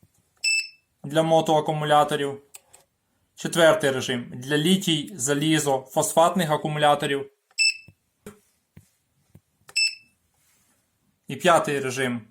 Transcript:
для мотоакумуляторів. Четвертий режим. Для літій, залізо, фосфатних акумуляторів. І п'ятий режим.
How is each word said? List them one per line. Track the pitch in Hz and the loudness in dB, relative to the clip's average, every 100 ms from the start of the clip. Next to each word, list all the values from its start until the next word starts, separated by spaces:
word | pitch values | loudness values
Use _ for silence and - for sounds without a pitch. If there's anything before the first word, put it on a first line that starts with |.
| _ _ _ _ - - - _ _ _ | _ _ _ _ -8 -6 -8 _ _ _
для | 143 151 | -4 -2
мотоакумуляторів. | 160 160 160 156 151 151 151 147 147 151 139 143 - - _ _ _ _ _ _ _ - | 2 2 2 0 0 -4 2 4 4 0 -4 -6 -14 -20 _ _ _ _ _ _ _ -12
Четвертий | - 165 165 - 139 | -6 4 4 6 0
режим. | 131 120 123 123 | -2 -4 -6 -6
Для | 131 131 151 | -14 -4 -2
літій, | 160 190 180 156 139 | 2 2 2 -2 -4
залізо, | 190 123 143 156 156 139 135 - | -8 -4 -2 0 0 0 -2 -2
фосфатних | - - - 170 185 160 | -4 0 4 4 2 0
акумуляторів. | 151 160 151 147 147 147 139 139 _ _ - - - - _ _ _ - - _ _ _ - _ _ _ _ _ _ _ _ - - 1077 - _ _ _ _ _ _ _ _ _ _ _ _ - | -2 -2 0 2 2 0 -4 -6 _ _ -4 -4 -4 -14 _ _ _ -20 -20 _ _ _ -20 _ _ _ _ _ _ _ _ -14 -8 -8 -8 _ _ _ _ _ _ _ _ _ _ _ _ -14
І | 135 | -2
п'ятий | 180 165 - 139 | 2 2 2 -4
режим. | 131 123 131 120 107 | -4 -4 -4 -4 -10